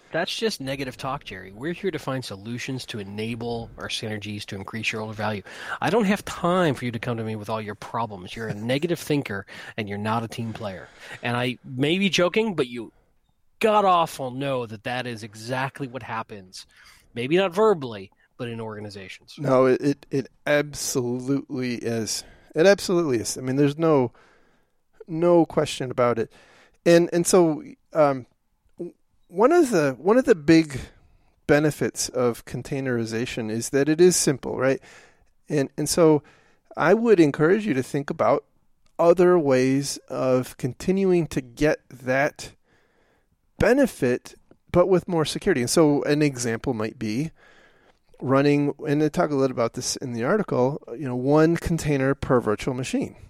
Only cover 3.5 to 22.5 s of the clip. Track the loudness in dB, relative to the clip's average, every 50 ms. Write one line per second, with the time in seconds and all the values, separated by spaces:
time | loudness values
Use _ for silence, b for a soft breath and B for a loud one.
3.5 | -6 -8 -8 -10 -12 -12 -10 -8 -8 -8 -6 -6 -8 -8 -8 -8 -10 -10 -10 -10
4.5 | -10 -12 -10 -10 -10 -8 -6 -6 -6 -6 -8 -10 -8 -6 -6 -4 -6 -6 -8 B
5.5 | B B B B B B B 0 2 2 2 2 0 -2 -4 -8 -8 -4 -2 0
6.5 | 2 2 2 2 0 -2 -4 -6 -6 -6 -4 -4 -4 -4 -4 -6 -6 -8 -6 -6
7.5 | -6 -6 -6 -8 -10 -12 -12 -8 -6 -4 -4 -6 -6 -10 -14 -14 -12 -10 -8 -8
8.5 | -8 -6 -4 -2 -2 -2 -2 -2 -4 -4 -2 -2 -2 -2 -2 -4 -8 -10 -10 -12
9.5 | B B B B B B -8 -8 -6 -6 -4 -2 -2 -2 -4 -6 -8 -8 -10 -10
10.5 | -8 -10 -10 -10 -10 -12 -14 -18 -20 B B B B B B -4 -2 -2 -2 -2
11.5 | -4 -6 -10 -10 -6 -2 0 0 2 2 0 2 2 2 0 2 2 0 -2 -2
12.5 | -2 -2 -4 -4 -6 -10 -12 -14 -16 _ _ _ _ _ _ _ _ _ _ _
13.5 | _ -2 0 2 2 4 4 4 4 2 2 0 -4 -8 -10 -8 -6 -6 -4 -4
14.5 | -4 -4 -4 -6 -10 -10 -8 -6 -6 -4 -6 -6 -8 -10 -12 -14 -16 -14 -10 -6
15.5 | -4 -4 -4 -4 -6 -8 -10 -10 -10 -12 -12 -8 -8 -8 -8 -10 -12 -18 -18 -20
16.5 | -20 -20 -20 _ b b b b b b b b -8 -6 -4 0 2 2 2 0
17.5 | 2 2 4 4 4 2 -2 -8 -12 -12 -14 -16 _ _ _ _ _ -12 -10 -10
18.5 | -10 -10 -10 -10 -10 -12 -12 -14 -14 -14 -16 -16 -18 -20 _ -20 -12 -6 -2 2
19.5 | 4 4 6 4 4 2 0 -2 -2 -4 -6 -6 -6 -6 -6 -6 _ _ -2 0
20.5 | 0 0 0 -2 -6 -10 -8 -4 -4 -2 -2 -2 -4 -4 -2 -2 -2 -2 -2 -6
21.5 | -8 -6 -6 -4 -6 -6 -4 -4 -4 -4 -4 -4 -6 -8 -10 b b b b b